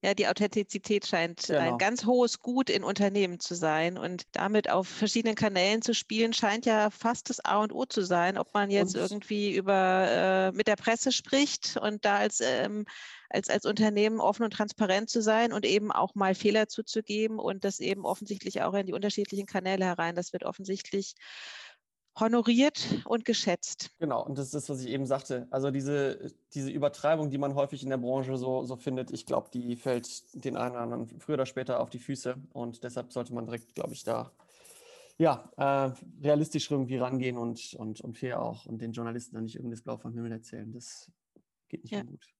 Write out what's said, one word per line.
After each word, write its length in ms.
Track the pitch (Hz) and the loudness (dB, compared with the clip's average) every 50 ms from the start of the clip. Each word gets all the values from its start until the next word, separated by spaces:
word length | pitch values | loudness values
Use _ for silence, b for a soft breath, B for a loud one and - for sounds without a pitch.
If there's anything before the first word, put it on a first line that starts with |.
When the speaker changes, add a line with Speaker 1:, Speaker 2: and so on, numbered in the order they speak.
| - | 2
Speaker 1:
Ja, 100 | 196 202 | 2 2
die 140 | - 202 - | 4 4 2
Authentizität 800 | 180 - 208 202 - 214 202 _ - 202 _ - 220 202 - - | 4 2 2 2 2 0 -2 _ -4 -8 _ 2 0 2 2 2
scheint 420 | - 175 165 170 170 - - - | 2 2 2 0 -2 -6 -2 2
Speaker 2:
Genau. 80 | 160 147 | 2 4
Speaker 1:
ein 200 | 165 165 120 120 | 4 4 2 4
ganz 260 | 190 202 233 247 - | 2 2 2 2 2
hohes 340 | 214 254 247 247 233 - - | 4 6 6 6 4 2 -2
Gut 300 | _ 247 247 254 262 - | _ -2 2 2 2 2
in 140 | - - 190 | 2 0 2
Unternehmen 560 | - 196 196 202 202 196 202 196 180 175 175 | 0 2 4 4 4 6 4 2 2 0 -4
zu 160 | - - 180 | -6 -6 -4
sein 420 | 175 180 160 151 156 160 170 180 196 | 0 2 2 4 4 2 0 0 -2
und 260 | - 170 180 175 - _ - | -4 -4 -6 -6 -10 _ -2
damit 360 | - - 196 214 214 202 - | 0 0 4 4 2 4 4
auf 180 | - 180 190 - | 2 2 0 -2
verschiedenen 460 | - - 214 208 - 240 220 226 214 | -2 -2 0 2 2 2 2 2 2
Kanälen 460 | 214 - 214 196 185 180 196 214 226 | 2 2 2 4 4 4 4 4 2
zu 140 | 226 - 233 | 2 0 0
spielen, 360 | - - _ 220 220 226 226 | 0 -2 _ 0 2 2 2
scheint 360 | 226 - - 214 202 226 247 247 | 2 2 2 2 2 2 2 4
ja 240 | 220 214 214 214 | 4 6 4 4
fast 400 | - - - 226 240 - - - | 2 0 0 0 0 0 -4 -8
das 80 | 247 - - | -8 -4 0
A 140 | - - 208 214 | 2 2 4 2
und 100 | 214 - | 2 0
O 120 | - 262 | -4 -4
zu 180 | 254 - 226 190 | -2 0 -2 0
sein, 340 | 180 185 175 170 180 190 196 | 2 4 4 4 2 2 0
ob 160 | 175 - _ | -4 -2 _
man 160 | 208 202 202 | 0 2 4
jetzt 240 | 196 202 202 185 185 | 4 4 4 2 2
Speaker 2:
Und 0 | |
Speaker 1:
irgendwie 600 | 185 180 190 196 208 - - 214 208 208 202 190 | -2 -2 -2 -2 -6 -6 -4 -2 0 0 0 0
über, 960 | 190 190 190 202 190 190 185 185 190 190 - - 180 180 190 190 190 190 190 | 0 2 4 4 4 6 4 4 4 4 4 4 4 4 4 4 4 4 2
äh, 0 | |
mit 160 | 185 185 - - | 2 0 2 2
der 80 | 208 | 2
Presse 360 | - - - 226 233 - 269 | 2 2 0 0 2 2 0
spricht 680 | 254 - - - - 269 285 285 - - - - - - | 0 0 -2 2 2 4 4 2 0 -4 -4 -4 -4 -2
und 280 | - 208 208 208 - | -2 -2 -4 0 2
da 120 | 214 202 202 | 2 2 4
als, 220 | 208 208 - - | 2 2 0 0
ähm, 440 | 113 - - 117 180 208 208 214 208 B B B B B B B B B | 0 2 2 2 0 -2 -2 -4 -6 B B B B B B B B B
als, 180 | - - 202 - | -4 -4 -2 0
als 160 | - 208 - | 0 0 0
Unternehmen 540 | - 208 214 220 214 208 208 208 220 220 220 | 0 2 4 4 4 4 4 2 2 2 2
offen 240 | - - 202 - 233 | 2 2 2 2 0
und 80 | 220 | -2
transparent 580 | 214 - 214 208 - - 220 190 185 196 220 226 | 0 -2 -4 -4 0 0 2 4 4 2 2 0
zu 140 | - 240 220 | 0 0 4
sein 300 | 214 220 220 233 240 - | 4 4 4 4 2 0
und 120 | 214 196 | 0 2
eben 260 | - 185 208 214 214 | 4 4 4 2 2
auch 220 | - - - 190 - | 2 2 2 0 2
mal 220 | 202 196 190 190 | 0 2 2 2
Fehler 320 | - - 208 208 220 214 214 | 4 4 4 4 4 2 2
zuzugeben 720 | - - 220 - - 226 214 - 208 208 220 220 220 214 | 0 -8 -6 -4 -4 -4 -4 -2 -2 0 0 0 -2 -2
und 240 | - - 190 190 - | -2 -2 -2 0 -2
das 160 | 196 196 - | -4 -2 -2
eben 260 | 185 - 190 196 190 | -2 -2 -2 -2 -2
offensichtlich 560 | - - - 208 - 208 196 - - 190 202 | -4 -4 -4 -4 -8 -8 -8 -6 -6 -4 -2
auch 140 | - - 185 | -2 0 0
in 100 | 202 196 | 0 -2
die 80 | 190 180 | -2 -4
unterschiedlichen 540 | - 196 208 - - 202 - - 196 196 - | -2 -2 -2 -2 -2 -4 -4 -4 -6 -6 -4
Kanäle 380 | - 196 180 185 190 190 185 | -4 -4 -2 0 0 2 2
herein. 300 | 185 175 170 165 165 170 | 0 0 0 -2 -2 -2
Das 180 | 175 180 - - | -4 -6 -6 -6
wird 100 | 180 - | -6 -6
offensichtlich 720 | - - - 196 190 190 196 - - - 202 190 - - B B B B B B B B B B B B B B _ _ _ _ _ _ - | -6 -8 -8 -6 -6 -6 -6 -6 -4 -4 -4 -4 -4 -10 B B B B B B B B B B B B B B _ _ _ _ _ _ 0
honoriert 840 | 220 226 226 240 220 233 240 233 269 294 302 - - - - - - | 2 4 4 4 4 6 6 6 6 6 4 0 -2 0 -2 -2 0
und 200 | - 226 240 226 | 0 -2 -2 2
geschätzt. 640 | - 233 - - - 175 - - - - - - - _ _ | 0 0 0 2 0 0 0 -2 -8 -8 -8 -10 -12 _ _
Speaker 2:
Genau, 280 | 165 151 131 117 - | -2 0 0 -2 -2
und 120 | - 139 131 | -4 -4 -6
das 100 | 139 131 | -6 -4
ist 60 | - | -4
das, 160 | 147 - - | -6 -4 -4
was 120 | 147 131 | -6 -6
ich 80 | 127 123 | -4 -4
eben 160 | 117 135 139 | -2 -2 0
sagte. 420 | 127 135 135 - - 135 123 123 - | 0 0 -2 -2 -4 -6 -6 -6 -4
Also 200 | - 135 135 139 | -4 -2 0 0
diese, 640 | 131 139 135 139 147 143 139 135 - - - - - _ _ _ - | 0 -2 -2 0 0 0 0 0 -2 -4 -8 -14 -14 _ _ _ -10
diese 160 | 143 135 135 | -8 -6 -4
Übertreibung, 600 | - 143 139 143 - - - 147 160 156 156 147 | -4 0 0 0 -2 0 0 2 2 2 0 -2
die 80 | 135 139 | -2 -2
man 180 | 143 139 139 | -2 -2 0
häufig 260 | 143 143 139 - 135 | 0 0 -2 -2 -8
in 80 | 135 131 | -4 -2
der 80 | 135 131 | -2 -2
Branche 380 | 120 123 131 135 131 127 135 131 | 0 0 0 -2 0 -2 -4 -4
so, 280 | 123 131 127 131 127 | -2 -2 -2 -2 -2
so 100 | 123 127 | -4 -8
findet, 340 | 120 - 143 131 127 127 123 | -6 -6 -4 -4 -4 -6 -6
ich 140 | - 117 - | -8 -12 -6
glaub, 260 | - 143 127 110 - | -2 -2 -2 -2 -2
die 260 | - 123 120 120 120 120 | -8 -8 -6 -6 -6 -4
fällt 560 | - 135 127 123 120 - - - - _ - | -2 -2 -2 -2 -2 -6 -14 -14 -16 _ -18
den 240 | 123 123 135 - - | -10 -8 -6 -4 -2
einen 140 | 120 123 | -4 -4
oder 100 | 123 120 | -4 -4
anderen 380 | 117 117 120 120 120 117 - 165 | -6 -6 -6 -6 -8 -10 -12 -16
früher 140 | - - 151 | -6 -4 -2
oder 100 | 135 131 | -2 -2
später 340 | 131 - - 131 127 127 120 | -2 -2 -8 -4 -2 -2 -2
auf 100 | - 120 | -2 -4
die 100 | - 127 | -6 -14
Füße. 360 | - - 139 135 - 127 127 139 143 - | -8 -8 -8 -6 -4 -6 -6 -6 -10 -16
Und 320 | _ 139 120 120 117 - - | _ -8 -8 -8 -10 -10 -12
deshalb 300 | 123 117 123 123 123 - | -8 -8 -8 -10 -6 -6
sollte 200 | 127 123 120 123 | -8 -6 -6 -6
man 120 | 120 117 | -8 -8
direkt, 280 | 117 117 117 - _ _ | -6 -8 -10 -10 _ _
glaub 200 | - - - - | -8 -8 -8 -8
ich, 100 | - - | -8 -4
da, 300 | - 117 117 117 - _ _ B B B B B B B B B B B B B B B B | -4 -4 -4 -4 -8 _ _ B B B B B B B B B B B B B B B B
ja, 320 | 165 160 135 113 - - - - | 4 4 4 2 -4 -16 -6 -2
äh, 360 | 143 139 139 139 135 131 127 - - - - - | 0 2 2 2 0 0 -2 -6 -14 -20 -20 -4
realistisch 480 | 143 147 147 147 156 151 - 156 - - | 2 4 4 4 4 2 0 -4 -2 0
irgendwie 280 | 151 143 135 120 131 127 | 0 0 0 0 -2 -2
rangehen 400 | 123 127 131 131 127 127 123 120 | -2 -2 -2 -2 -2 -2 -2 -2
und, 360 | 117 117 113 - - - - | -4 -4 -6 -6 -10 -16 -12
und, 260 | - 110 110 110 - | -10 -10 -10 -10 -10
und 160 | - - 113 - | -10 -14 -10 -8
fair 240 | - 127 123 120 | -6 -4 -4 -2
auch 240 | 120 117 110 113 - | -4 -4 -6 -8 -12
und 160 | - 113 110 | -12 -10 -8
den 100 | 113 117 | -8 -8
Journalisten 440 | 113 117 117 117 117 123 120 - - | -8 -6 -6 -6 -6 -8 -10 -10 -10
dann 100 | 113 113 | -8 -8
nicht 100 | 113 113 | -8 -10
irgendwas 260 | - 131 120 117 110 | -10 -10 -10 -10 -10
blau 160 | _ - 113 110 | _ -10 -10 -10
vom 160 | - 117 117 | -10 -12 -10
Himmel 200 | 117 117 117 113 | -8 -8 -8 -8
erzählen. 400 | 113 113 - - 107 107 110 113 | -10 -12 -14 -16 -14 -14 -14 -14
Das 360 | 123 120 - - - - - _ _ _ _ _ _ _ _ _ _ _ _ | -14 -16 -16 -18 -18 -20 -20 _ _ _ _ _ _ _ _ _ _ _ _
geht 140 | - - - | -16 -16 -12
nicht 100 | - 214 | -10 -10
Speaker 1:
Ja. 80 | 202 123 | -10 -10
Speaker 2:
mehr 20 | |
gut. 200 | 120 143 143 _ _ _ | -10 -16 -20 _ _ _